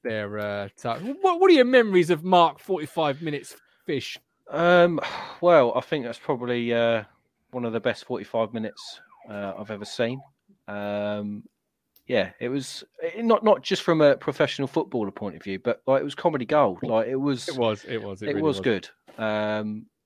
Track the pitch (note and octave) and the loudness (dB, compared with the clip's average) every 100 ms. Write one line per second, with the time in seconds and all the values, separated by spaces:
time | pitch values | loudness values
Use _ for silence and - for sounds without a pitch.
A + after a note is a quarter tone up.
0 | B2 A2 G#2 G#2 G#2 G2+ G2 - B2 A#2 | -6 -6 -4 -6 -6 -6 -8 -8 -6 -6
1 | G#3 D#4 F#4+ E4+ F#4+ D#4+ B3 B3+ A3 F#3 | -8 -2 0 4 6 6 6 4 6 4
2 | D#3+ D#3+ F3+ F3+ E3 C#3 - F3+ D3+ E3 | 4 0 4 6 6 2 -6 -6 -4 -2
3 | D3+ C3+ E3 C#3+ A#2+ - _ _ - C#3 | -2 -2 -6 -8 -10 -20 _ _ -8 -6
4 | - - _ _ - D3 F3 F3 F3 E3 | -6 -14 _ _ -8 0 4 6 6 2
5 | - - - - F3 E3 A#2+ A#2+ - D#3 | -6 -8 -12 -2 6 6 6 2 -4 -6
6 | A#2 A#2 - B2+ A#2+ A#2+ A#2 A#2 A#2 A2+ | -6 -8 -6 -4 -2 -2 0 2 2 0
7 | A2 _ _ _ _ B2+ A#2+ A2+ A#2+ - | -4 _ _ _ _ -8 -6 -4 -4 -4
8 | - A#2+ G#2 A#2 A2 A2+ G#2+ - - - | -6 -10 -4 -4 -2 -4 -8 -10 -18 -20
9 | _ _ - G#2 G2 F#2+ G2+ G#2 G#2 - | _ _ -14 -10 -8 -10 -10 -12 -8 -4
10 | A#2 C3+ - _ _ _ - G#2 G2+ G#2 | -2 -4 -14 _ _ _ -14 -10 -6 -4
11 | G#2 G#2 G#2 G#2 - _ _ _ _ _ | -4 -6 -8 -10 -16 _ _ _ _ _
12 | - A#2+ F2+ - A#2+ C#3 C3 - - - | -4 -2 -2 -6 -6 -6 -8 -14 -18 -10
13 | E3 G3 A#3 A3 A3 G3 - F#3+ - D#3+ | -10 -2 2 4 4 2 0 -2 0 4
14 | D3 C3+ - - D#3+ - C#3 D#3+ - B2+ | 4 4 0 0 0 -2 -4 -4 -2 -4
15 | G2+ - G#2 E2 G2 F#2+ A#2+ A2+ - C3+ | -6 -6 -10 -10 -10 -6 -4 -2 0 0
16 | C#3+ - F3 D3 A#2 D3+ A#2+ F2 A#2+ A2 | 0 -2 -2 -2 0 2 2 0 -2 0
17 | A2+ C3+ C#3+ B2+ - C3 A#2 G#2 - A#2 | 0 -2 -2 -2 -6 -2 0 -2 -6 -8
18 | G#2 G2 D3 C#3+ D#3 A#2+ C3 G2 - _ | -8 -8 -6 -2 0 0 0 -2 -4 _
19 | _ - A2 G#2+ G#2+ G#2+ G#2+ G#2+ A2+ _ | _ -6 -2 -2 -2 -4 -6 -8 -14 _